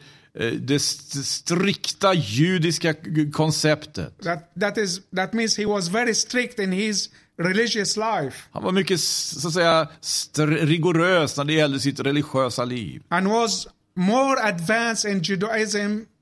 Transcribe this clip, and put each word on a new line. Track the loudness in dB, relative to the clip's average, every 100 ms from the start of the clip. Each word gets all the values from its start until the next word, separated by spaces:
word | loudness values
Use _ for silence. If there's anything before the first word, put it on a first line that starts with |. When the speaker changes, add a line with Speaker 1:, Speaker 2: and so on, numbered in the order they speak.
| -10 -20 _ -4
Speaker 1:
eh, | -4
det | -2 0
st-, | 0 0 -6 -8 -8
strikta | -6 -6 -2 0 0 0 -4 0 2
judiska | 4 2 2 4 4 2 0 -2
k-, | -2 -2 0 0
konceptet. | 0 0 2 2 0 -4 -10 -10 -8
Speaker 2:
That, | -6 -6 -8 -4
that | -4 -2
is, | -4 -4 -6
that | -4 -2
means | -2 0 0
he |
was | 0 0 0
very | 0 0
strict | 0 -2 -2 -2 -2
in | -2
his | 0 0 -2 -6 -10 _ -4
religious | 0 2 2 0 -2 -2
life. | -2 -2 -4 -8 -14
Speaker 1:
Han | -6
var | 0
mycket, | 0 2 0
s-, | -2 -4 -6 -6
så | -2
att |
säga, | 2 4 4 2 -6
str-, | -6 -6 -4 0 2 4
rigorös | 2 2 2 4 4 4 2 -2
när |
det | 0
gällde | 2 2 2
sitt | -2 -2
religiösa | 0 0 0 0 0 0
liv. | -4 -4 -8 -10 -4
Speaker 2:
And | 0 2
was | 2 0 -2 -8 _ _
more | 0 2 4 4 2
advanced | 0 0 0 0 0 -2 -2
in | -2
Judaism, | 0 -2 0 0 0 0 -2 -4 -8 _